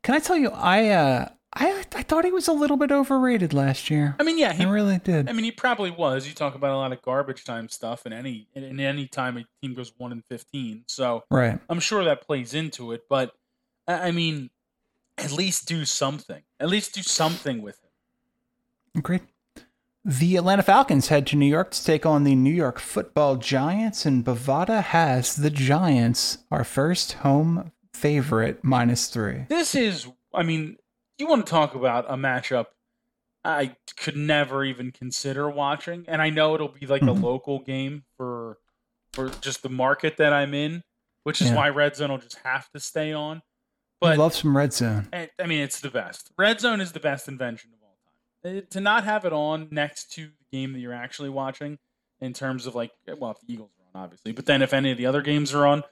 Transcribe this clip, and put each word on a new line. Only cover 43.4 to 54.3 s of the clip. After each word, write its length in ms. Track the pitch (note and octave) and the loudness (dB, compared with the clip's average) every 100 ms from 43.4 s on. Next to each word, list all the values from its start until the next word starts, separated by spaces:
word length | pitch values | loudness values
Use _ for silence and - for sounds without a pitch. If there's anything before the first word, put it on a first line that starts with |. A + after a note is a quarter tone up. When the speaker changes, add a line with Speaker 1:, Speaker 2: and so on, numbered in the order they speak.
| _ _ _ _ _ _ | _ _ _ _ _ _
Speaker 1:
We 100 | F3 | 4
Speaker 2:
But 80 | D3+ | 6
Speaker 1:
love 180 | D#3+ - | 4 4
some 200 | D3+ C#3 | 2 4
Red 160 | C#3+ | 4
Zone. 360 | - A#2 G#2+ G2+ | 2 0 0 -2
Speaker 2:
I, 180 | F3+ E3 - | -10 -10 -8
I 100 | E3+ | -2
mean, 140 | D#3 | -2
it's 180 | C#3+ - | -2 -6
the 100 | C#3+ | -6
best. 400 | B2 F2+ - - - | -6 -6 -14 -16 0
Red 220 | G3+ G#3+ | 2 2
Zone 200 | A#3+ G#3+ | 0 0
is 120 | F3+ | -4
the 80 | E3 | -4
best 260 | D3+ C#3 - | -4 -4 -8
invention 440 | C3 B2 A2+ - | -8 -8 -8 -18
of 80 | A2 G#2 _ _ _ _ _ F3+ | _ _ _ _ _ _ _ -12
uh, 140 | F#3+ F#3 | -10 -10
to 100 | F#3+ | -2
not 220 | G3+ A3+ | 2 2
have 200 | G#3 G#3+ | 2 -2
it 80 | F#3+ | 0
on 360 | D#3 D3+ D#3 D#3 | -2 -2 -4 -6
next 420 | D3+ D3 - - | -4 -4 -6 -18
to 140 | - D#3 | -16 -18
the 180 | _ _ C3+ | _ _ -8
game 160 | C3+ | -8
that 60 | C3 | -10
you're 140 | B2 | -12
actually 360 | A#2+ B2 - C#3 | -12 -14 -12 -8
watching 480 | C3+ C3+ B2+ D3 D3 _ _ _ _ | -6 -8 -8 -12 -14 _ _ _ _
in 120 | C3 | -12
terms 340 | B2 C3+ C3 A#2+ | -8 -6 -6 -6
of, 80 | |
like, 180 | A#2+ A#2 _ - - | -8 -8 _ -16 -10
well, 140 | A#2+ | -10
if 80 | G#2+ | -10
the 120 | A#2+ | -14
Eagles 180 | A#2+ G#2+ _ | -14 -14 _
are 200 | _ F#2+ | _ -16
on, 60 | |
obviously, 280 | F#2 - A2 | -16 -14 -12